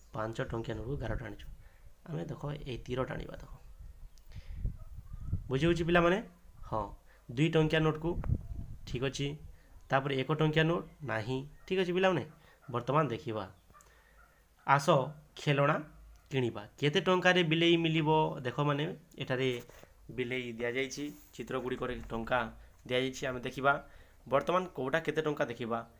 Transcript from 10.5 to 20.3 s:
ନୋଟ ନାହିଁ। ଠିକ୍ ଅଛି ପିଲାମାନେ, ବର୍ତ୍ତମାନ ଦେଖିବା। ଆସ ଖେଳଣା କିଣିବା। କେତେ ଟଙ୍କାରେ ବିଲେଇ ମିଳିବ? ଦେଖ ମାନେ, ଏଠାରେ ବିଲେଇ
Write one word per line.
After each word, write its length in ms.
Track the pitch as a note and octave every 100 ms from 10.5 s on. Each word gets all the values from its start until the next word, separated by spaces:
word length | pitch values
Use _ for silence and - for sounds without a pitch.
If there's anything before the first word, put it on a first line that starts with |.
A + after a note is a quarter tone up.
| D#3
ନୋଟ 200 | D#3+ F3+ - -
ନାହିଁ। 360 | C#3 A2 G#2+ C3 C#3+ - -
ଠିକ୍ 120 | F#3+
ଅଛି 120 | F3+
ପିଲାମାନେ, 340 | F3+ F#3+ E3+ - - - - -
ବର୍ତ୍ତମାନ 380 | A#2+ A#2 C#3+ D3
ଦେଖିବା। 360 | A2 A#2+ G#2+ F#2+ - - - - - _ _ - _ _ _ -
ଆସ 220 | C#3+ D3 D3 C3 - - -
ଖେଳଣା 400 | - C#3 C#3+ D3+ D3+ - - - -
କିଣିବା। 320 | C3+ A#2+ A2 G#2 -
କେତେ 220 | C#3+ F#3
ଟଙ୍କାରେ 420 | F3 F#3 F3+ F3+
ବିଲେଇ 340 | E3+ E3 E3+ E3+
ମିଳିବ? 340 | E3 D#3+ D3+ D#3 D#3+ D3+
ଦେଖ 200 | B2 C3
ମାନେ, 360 | D3 C#3+ E3 - - -
ଏଠାରେ 300 | C#3 B2+ C3 A#2+ A#2+ - - - -
ବିଲେଇ 420 | A#2 A#2+